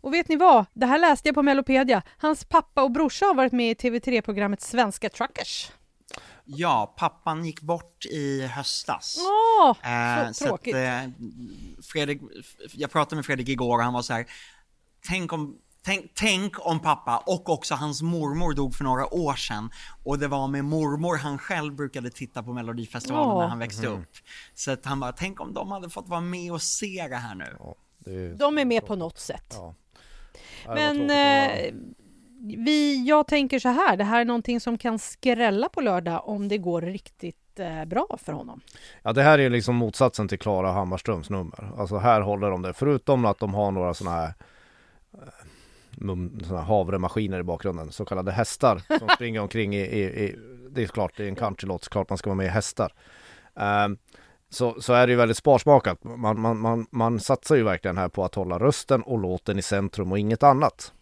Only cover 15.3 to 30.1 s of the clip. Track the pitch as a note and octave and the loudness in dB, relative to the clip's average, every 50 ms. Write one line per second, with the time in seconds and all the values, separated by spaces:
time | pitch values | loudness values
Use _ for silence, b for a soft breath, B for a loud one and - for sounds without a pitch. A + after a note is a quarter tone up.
15.3 | E3+ D#3+ D3+ C#3+ D3+ _ _ _ _ _ _ F#3 G3 F#3+ - - _ - G3+ A3 | -4 -6 -6 -8 -10 _ _ _ _ _ _ -4 -4 -4 -6 -10 _ -2 0 0
16.3 | G3 F#3 G3 G3+ - - - E3+ E3 D#3+ E3+ D#3+ D3 - - - A#2 - - - | 2 0 -2 -4 -6 -6 -4 -2 -2 0 2 0 0 0 0 -2 -2 -2 0 -2
17.3 | F#3 F3 - - E3 C3 - - D#3 B2+ D3 D3+ C#3+ C3 D#3 E3 E3+ E3+ D3+ C#3+ | -2 -2 0 -2 -2 -2 -2 -6 -6 -4 -4 -6 -4 -4 -2 -2 -2 -2 -2 -2
18.3 | C#3+ D#3+ F3 E3 D3 C#3+ C#3 C3 B2 - C#3 C3+ B2+ B2+ C3+ - - F3+ E3 D3 | 0 0 0 0 2 0 0 0 0 -2 0 0 0 0 0 -2 -2 -2 0 0
19.3 | C3+ B2+ - - A#2 G#2 G#2+ A#2 B B B B B B - - C#3 C#3+ D3 C#3+ | -2 -2 -4 -6 -6 -6 -6 -10 B B B B B B -6 -4 -2 -2 -2 -2
20.3 | C#3+ C#3 C3+ C3+ C#3 C#3 C#3 C#3+ D#3 D#3+ D#3 D3 C#3+ D3 D#3+ F3 E3+ D3 C3+ D3 | -2 -2 -2 -2 -2 -2 -2 -2 0 0 0 0 -2 -2 0 0 -2 -2 -2 -4
21.3 | C#3+ C#3 - - F#3+ E3+ D3+ D3+ C#3+ C3+ D3 C3 - C3+ A#2+ B2 - - C3+ A#2 | -6 -6 -6 -4 -4 -4 -4 -6 -6 -6 -8 -6 -6 -8 -8 -8 -10 -10 -14 -12
22.3 | _ B2+ A2 A#2+ B2 B2 A#2 A2+ A#2 A#2 A2+ A2 - A#2+ - B3+ C#4 D4+ D4 B3+ | _ -12 -10 -8 -8 -8 -8 -8 -8 -8 -8 -8 -10 -10 -8 -4 -2 0 2 2
23.3 | G#3 F3+ E3+ E3+ B2 A#2 A#2 A2+ G2+ G#2+ A2 B2 G#2 F#2 F2 _ _ - B B | 2 0 0 -2 -2 -6 -8 -8 -6 -6 -6 -6 -6 -8 -12 _ _ -20 B B
24.3 | B B B B B - - - C3+ B2 - C3+ C#3 C3+ C3+ B2 B2+ - F3 F#3+ | B B B B B -10 -6 -6 -6 -6 -4 -6 -6 -4 -4 -6 -6 -6 -8 -8
25.3 | F#3+ - - - G3+ - - F#3+ G3+ G3 F3+ E3+ - G3+ F#3+ F#3 F3 E3+ E3+ F3 | -8 -10 -12 -10 -8 -8 -8 -8 -8 -10 -10 -12 -14 -14 -10 -6 -6 -4 -4 -4
26.3 | F3+ F3+ F3 F3 E3+ D#3+ - - - - A3 G3+ F#3 F#3 E3 C#3 B2+ A#2+ A#2+ A2+ | -6 -8 -8 -8 -8 -6 -4 -4 -4 -4 -6 -6 -8 -8 -8 -8 -8 -8 -8 -8
27.3 | G2+ F#2 D#2 A#1 - - - - E2 _ _ _ _ _ - - F#2+ F#2 F#2 F2 | -10 -10 -12 -12 -14 -16 -18 -18 -18 _ _ _ _ _ -16 -12 -10 -8 -8 -10
28.3 | E2+ G3+ C#4+ C#4+ D4+ D4+ C#4 B3 A#3 A3+ G#3+ - G#3+ F#3 E3 E3 - - - - | -4 0 0 2 2 2 0 2 2 0 0 -2 -6 -6 -6 -8 -10 -12 -14 -12
29.3 | - - - _ - G#2+ F2+ E2 E2 _ _ _ B B B B | -12 -14 -14 _ -16 -16 -16 -16 -18 _ _ _ B B B B